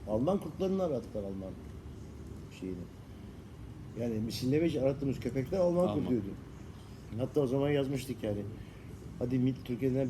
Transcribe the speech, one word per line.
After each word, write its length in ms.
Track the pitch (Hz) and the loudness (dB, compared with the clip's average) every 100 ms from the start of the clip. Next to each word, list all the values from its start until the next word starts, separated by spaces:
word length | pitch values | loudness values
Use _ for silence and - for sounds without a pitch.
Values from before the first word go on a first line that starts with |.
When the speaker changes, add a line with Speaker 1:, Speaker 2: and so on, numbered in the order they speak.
| 101 | 0
Speaker 1:
Alman 320 | 110 147 196 | 2 4 2
kurtlarını 420 | 160 147 190 190 | 0 -2 0 2
arattılar 400 | 180 127 - 107 | 2 0 -2 -4
Alman 300 | 98 95 95 - - - - - - - - - - - | -4 -4 -6 -8 -10 -12 -12 -12 -12 -12 -12 -12 -12 -8
şeyini. 160 | 92 90 87 - - - - - - - - - - - | -6 -4 -8 -12 -14 -14 -14 -14 -14 -14 -12 -12 -10 -4
Yani 140 | 120 110 113 | -2 0 -2
misilleme 400 | - 127 151 170 | 0 4 6 6
için 140 | 151 | 4
arattığımız 380 | 135 143 139 127 | 4 4 0 0
köpekler 380 | 123 135 131 190 | 0 0 0 4
Alman 240 | 175 175 180 | 6 6 4
Speaker 2:
Alman. 120 | 151 | 4
Speaker 1:
kurtuydu. 180 | 127 120 98 - - - - - - - - 110 | 4 2 0 -6 -12 -14 -12 -14 -14 -14 -8 -2
Hatta 220 | 131 151 | 2 4
o 60 | 135 | 4
zaman 240 | 139 143 | 4 4
yazmıştık 520 | 147 135 139 120 113 | 4 4 0 -2 -4
yani. 160 | 110 104 101 - - - - - - - | -2 -2 -4 -8 -12 -12 -14 -12 -12 -4
"Hadi 200 | 123 131 | 0 4
mil-, 160 | 131 127 | 4 2
Türkiye'den 440 | - 117 131 131 131 | -4 0 2 4 2